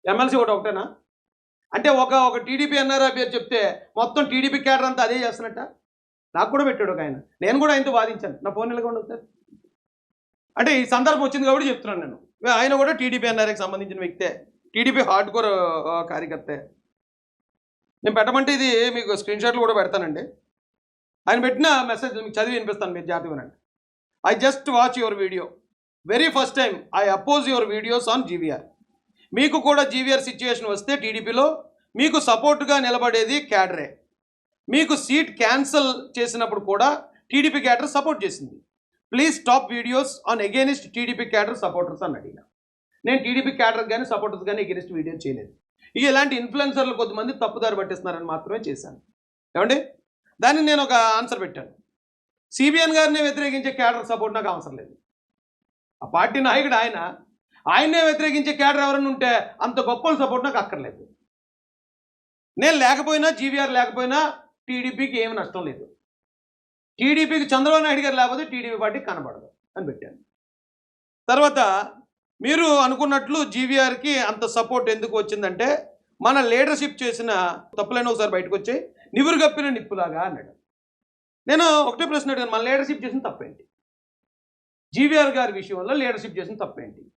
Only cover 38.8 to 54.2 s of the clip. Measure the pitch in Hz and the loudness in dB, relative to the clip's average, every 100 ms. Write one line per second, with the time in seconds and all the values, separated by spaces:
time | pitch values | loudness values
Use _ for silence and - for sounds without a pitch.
38.8 | _ _ _ 240 311 - - 262 262 240 | _ _ _ 0 0 0 2 2 2 -8
39.8 | 233 254 269 - - 226 202 240 269 269 | -2 -2 -2 -6 -4 -2 0 0 0 -2
40.8 | - 233 240 240 233 220 208 247 185 175 | -8 -6 -6 -4 0 0 0 -2 -4 -2
41.8 | 175 - 175 135 - - _ _ _ _ | -6 -6 -8 -8 -14 -20 _ _ _ _
42.8 | _ _ 233 262 233 247 262 262 226 226 | _ _ 0 0 0 -2 -2 2 2 2
43.8 | 214 226 254 208 208 190 190 214 185 180 | -2 -4 -2 -4 -4 -6 -6 -4 -4 -6
44.8 | 175 170 156 160 143 120 101 _ _ _ | -8 -8 -8 -8 -8 -8 -12 _ _ _
45.8 | _ 226 277 269 285 233 240 277 277 277 | _ 0 4 4 2 -2 -4 -2 -2 0
46.8 | 262 233 220 214 240 214 220 - 226 196 | -2 -2 -4 -4 -6 -4 -4 -2 -2 -2
47.8 | 165 180 185 170 165 160 - 220 220 131 | -6 -8 -8 -8 -8 -8 -8 -8 -8 -10
48.8 | - - _ _ _ _ _ 175 220 285 | -14 -20 _ _ _ _ _ -2 2 0
49.8 | - - _ _ _ _ 240 302 302 294 | -2 -18 _ _ _ _ 2 4 2 2
50.8 | 277 247 226 220 247 220 180 - - _ | 4 4 4 2 -2 -8 -8 -12 -18 _
51.8 | _ _ _ _ _ _ _ - 277 330 | _ _ _ _ _ _ _ 2 2 4
52.8 | 320 320 311 302 294 285 285 269 262 262 | 4 4 4 2 0 0 -4 -2 -4 0
53.8 | 233 233 226 226 | 0 0 -4 -4